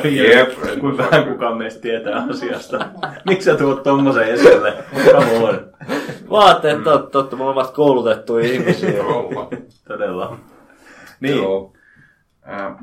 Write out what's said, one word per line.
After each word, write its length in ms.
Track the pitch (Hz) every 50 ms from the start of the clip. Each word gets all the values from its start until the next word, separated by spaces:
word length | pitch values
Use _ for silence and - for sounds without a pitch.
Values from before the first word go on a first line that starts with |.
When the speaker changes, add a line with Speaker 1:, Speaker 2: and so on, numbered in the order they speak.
Speaker 1:
kuin 140 | - 151 139
Speaker 2:
Jep. 640 | 131 127 113 117 127 123 123 - - - - - 135
Speaker 1:
kuin 180 | 139 139 123
vähän 300 | 123 127 - 165 147 135
kukaan 300 | 135 123 - 123 117 113
meistä 240 | 113 110 107 - -
tietää 440 | - 117 113 113 - 104 104 120 123 139
asiasta. 560 | - - - - - - - - - - - - - - - - - - -
Miksi 180 | 190 190 190 -
sä 120 | 180 151
tuot 260 | 143 143 139 131 135 -
tommosen 440 | 143 139 139 139 135 123 117 110
esille? 560 | 110 120 139 143 - 127 - - - - - - - 135 135 135 131
Come 260 | 131 139 131 117 113 113 113 107
on. 240 | 98 92 - - _ _ 143 - 135 147 143 - - - - -
Speaker 3:
Vaatteet 480 | 196 214 202 185 165 - - 151 151
Speaker 1:
Mm. 60 | 147 147
Speaker 3:
totta, 260 | 160 147 - - -
totta. 240 | - 143 135 - 123
Me 80 | 127 131
ollaan 300 | 135 135 135 127 - -
koulutettuja 720 | 143 147 143 131 123 113 117 107 - - - 117 117 117 120 131
ihmisiä. 500 | 127 - - - - - - - 101 98
Speaker 2:
<laughs> 60 | - 113
Ollaan. 320 | 120 - - - - - - - - - - _ _ _
Speaker 1:
Todella. 500 | - 107 104 104 98 90 90 98 - 127 - - _ _ _ _ _ _ _ _ - - - - - - _
Niin. 180 | 127 139 143
Speaker 2:
Joo. 360 | 120 101 95 95 98 95 - _ _ _ _ _ _ _ _ _ _ _ _ _ _ _
Äh, 280 | - 101 101 98 98 98 -